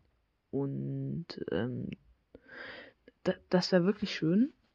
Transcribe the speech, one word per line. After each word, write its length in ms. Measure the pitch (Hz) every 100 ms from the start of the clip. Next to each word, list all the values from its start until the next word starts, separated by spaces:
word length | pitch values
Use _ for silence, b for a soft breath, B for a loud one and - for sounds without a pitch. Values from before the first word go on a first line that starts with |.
| _ _ _ _ _
Und, 920 | 131 139 135 139 135 135 143 170 - -
ähm, 380 | 85 123 123 - - _ _ _ - B B B B B B _ _
da-, 100 | - - -
das 220 | 180 -
wär 120 | 185
wirklich 300 | 175 220 196
schön. 380 | - 160 190 285 - _